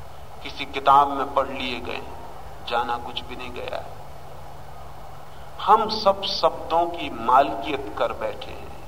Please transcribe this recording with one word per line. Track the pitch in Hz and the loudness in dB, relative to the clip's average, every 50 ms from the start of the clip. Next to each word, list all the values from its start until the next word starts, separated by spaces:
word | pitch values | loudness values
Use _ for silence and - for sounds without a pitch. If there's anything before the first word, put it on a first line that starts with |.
| - - - - - - - - | -12 -12 -12 -12 -12 -12 -12 -10
किसी | - 139 - - 139 | -10 -8 -8 -8 -6
किताब | - - 135 135 139 139 143 143 139 | -4 -2 4 8 10 10 10 10 8
में | 139 139 135 139 - | 4 0 0 2 2
पढ़ | 139 131 | 2 2
लिए | 131 139 135 127 127 120 113 | 2 0 -4 -4 -4 -4 -4
गए, | - - 50 - - - - - - - - - - - - - - - | -4 -6 -6 -6 -8 -10 -10 -10 -12 -12 -12 -12 -12 -12 -12 -10 -6 -2
जाना | 120 123 123 123 120 | 0 0 0 0 -2
कुछ | 120 117 120 120 - | -4 -4 -6 -8 -8
भी | - - 127 | -8 -8 -10
नहीं | 120 123 123 | -10 -10 -8
गया | - 110 104 - - | -8 -8 -6 -6 -6
है। | - - - - - - - - - - - - - - - - - - - - - - - - - - - - - - - - - - - - - | -6 -6 -8 -12 -12 -12 -12 -12 -12 -12 -12 -12 -12 -12 -12 -12 -12 -12 -12 -12 -12 -12 -12 -12 -12 -12 -12 -12 -12 -12 -12 -12 -12 -12 -12 -8 0
हम | - - - - 403 - | 6 6 6 6 6 2
सब | 214 - - 196 196 - | 0 2 4 4 4 2
शब्दों | - - - - 170 156 - - - - 160 170 175 | 0 -4 0 2 2 2 2 0 -4 0 2 2 2
की | 170 - - 151 135 123 113 117 | 2 0 -4 -6 -6 -6 -2 2
मालकियत | 123 127 135 143 151 - - - 156 139 - - - - 135 | 6 8 8 8 6 2 -4 -4 -4 -4 -4 -4 -4 -2 0
कर | 123 113 | 0 0
बैठे | 110 - 110 107 104 - - - | 0 -2 -4 -4 -4 -6 -8 -10
हैं, | - - - - - - - | -10 -10 -10 -12 -12 -12 -12